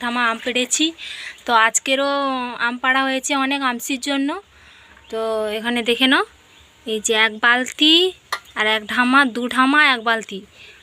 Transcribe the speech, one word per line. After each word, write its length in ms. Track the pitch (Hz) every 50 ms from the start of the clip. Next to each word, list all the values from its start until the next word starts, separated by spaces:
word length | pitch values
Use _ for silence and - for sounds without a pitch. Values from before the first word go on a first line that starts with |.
| 247
ঢামা 200 | 240 240 247 247 226
আম 80 | 226 226 -
পেড়েছি। 400 | 254 240 247 247 240 - - 302 330 330 - - - - - - - - - -
তো 40 | - 240 226 220
আজকেরও 440 | 226 220 - - 269 269 269 277 277 277 277 277 269 262 254 247 247 240 - -
আম 80 | 240 247 247 -
পাড়া 180 | 262 262 269 269 269
হয়েছে 240 | 262 262 262 - 294 277 269
অনেক 160 | 262 277 277 277 262
আমসির 300 | 240 233 - - 277 254 262 285
জন্য। 200 | 277 277 277 285 320 381 415 _ _ - - - - - - - - - _ -
তো 100 | - 220 220 220 220 220 214 214 208 220
এখানে 220 | 220 240 240 240 226 226
দেখে 160 | 233 233 262 262 269
নাও, 120 | 330 415 - - _ _ _ - - - _ _ _ -
এই 120 | 240 220 220 208
যে 80 | - 226 214 220
এক 60 | 220 214 214 -
বালতি 480 | 240 240 247 254 240 - - 302 302 320 339 359 370 359 - _ _ - - - - - -
আর 80 | 214 214 214
এক 60 | 220 214 202 -
ঢামা, 280 | 226 247 247 254 269 285 254 214
দু 80 | 240 240 247 240
ঢামা, 260 | 247 262 262 277 302 302 285 262
এক 60 | 233 214 233
বালতি। 320 | 226 226 214 - 208 190 208 - - - - - - -